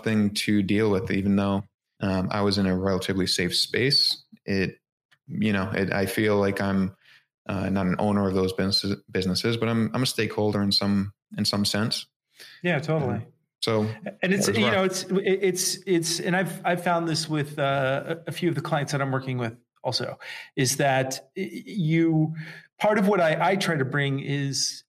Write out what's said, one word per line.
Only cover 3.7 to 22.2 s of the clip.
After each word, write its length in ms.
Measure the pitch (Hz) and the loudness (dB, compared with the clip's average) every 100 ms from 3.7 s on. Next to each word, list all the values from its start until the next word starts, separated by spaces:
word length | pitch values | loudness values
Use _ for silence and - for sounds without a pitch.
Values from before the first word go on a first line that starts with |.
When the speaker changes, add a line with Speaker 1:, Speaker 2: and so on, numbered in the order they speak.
| 104 131 139 - - _ - - | 0 2 2 2 -2 _ -12 -2
Speaker 1:
It, 340 | 98 92 - _ _ _ _ - | 0 0 -4 _ _ _ _ -8
you 260 | - 107 | -2 0
know, 180 | 101 98 | 0 0
it, 220 | 95 92 | 0 0
I 120 | 98 95 | 0 -2
feel 320 | - 107 104 | 0 2 4
like 240 | 98 98 | 2 0
I'm, 340 | 98 98 95 - _ - _ _ - | 0 0 0 -4 _ -20 _ _ -8
uh, 220 | 98 95 | -4 -2
not 180 | 95 92 | 0 0
an 80 | 85 | 0
owner 280 | 104 101 98 | 2 2 2
of 80 | 95 | 2
those 180 | 92 | 0
businesses, 440 | 98 95 - 98 101 - | 0 0 0 -2 -4 -4
businesses, 460 | 98 92 90 117 113 | -2 0 0 0 0
but 120 | 113 | 0
I'm, 220 | 113 107 | 0 0
I'm 100 | 123 | 0
a 20 | 127 | -2
stakeholder 560 | - 107 - 104 101 | -2 -2 0 0 2
in 100 | 101 | 2
some, 400 | 101 101 101 98 - _ 202 | 2 0 0 -4 -10 _ -4
in 60 | 104 | -2
some 200 | 104 104 | 0 0
sense. 400 | 101 110 - - _ _ - - - | 0 -2 -4 -10 _ _ -20 -20 -6
Speaker 2:
Yeah, 160 | 175 147 | -2 0
totally. 360 | - 160 131 104 | 0 0 0 -4
Speaker 1:
Um, 100 | - _ _ _ | -6 _ _ _
so 240 | - 110 107 - - - | 0 0 0 -4 -12 -4
Speaker 2:
And 120 | 180 | 0
it's, 140 | 202 196 | 2 2
Speaker 1:
that 80 | 220 | 2
was 40 | |
Speaker 2:
you 60 | 214 | 2
Speaker 1:
rough. 100 | 202 | 2
Speaker 2:
know, 80 | |
it's, 200 | 190 185 | 0 -2
it, 360 | - 190 196 190 | -2 0 2 2
it's, 360 | 190 180 - - - | 2 0 -2 -4 0
it's, 320 | 170 160 - | 0 0 -2
and 160 | - 180 | 0 0
I've, 240 | 175 - 180 | 0 -2 -2
I've 180 | 175 | 0
found 240 | 180 170 165 | 0 0 0
this 220 | 156 - | -2 -2
with, 280 | 151 147 - | -2 -2 -2
uh, 460 | 139 139 131 135 - | 0 2 0 -2 -4
a, 100 | 165 - | -8 -8
a 40 | |
few 160 | - 170 | -2 -2
of 60 | 147 | 0
the 60 | |
clients 300 | - 156 143 | -2 -2 0
that 100 | 143 | -2
I'm 80 | 139 | 0
working 280 | 131 131 123 | -2 -2 -4
with 180 | 117 120 _ _ 131 | -4 -8 _ _ -4
also, 340 | - - - - - - - | -4 -4 -10 -14 -16 -8 -2
is 180 | 127 - | 0 2
that 520 | 139 131 131 - - - | 2 2 0 -6 -10 -8
y-, 120 | 170 - - | -8 -8 -8
you, 720 | 214 156 165 165 160 | -2 2 4 4 4